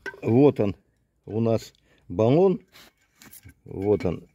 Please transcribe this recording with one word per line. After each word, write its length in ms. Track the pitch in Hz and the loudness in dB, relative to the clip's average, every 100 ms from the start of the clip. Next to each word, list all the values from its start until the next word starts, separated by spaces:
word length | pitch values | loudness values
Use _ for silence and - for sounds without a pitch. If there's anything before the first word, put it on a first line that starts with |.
| - - | -18 -8
вот 400 | - 120 143 135 | 0 4 4 4
он 160 | 101 - _ _ _ _ | -2 -6 _ _ _ _
у 160 | - 107 | -10 -4
нас 320 | 113 110 - _ _ _ - | -2 -2 -4 _ _ _ -8
баллон. 520 | 90 113 151 190 - _ - - _ _ _ - - - _ | 0 2 2 2 -2 _ -20 -20 _ _ _ -20 -20 -20 _
Вот 400 | - 92 101 101 | -14 -6 -2 0
он. 220 | 90 - - | -2 -6 -10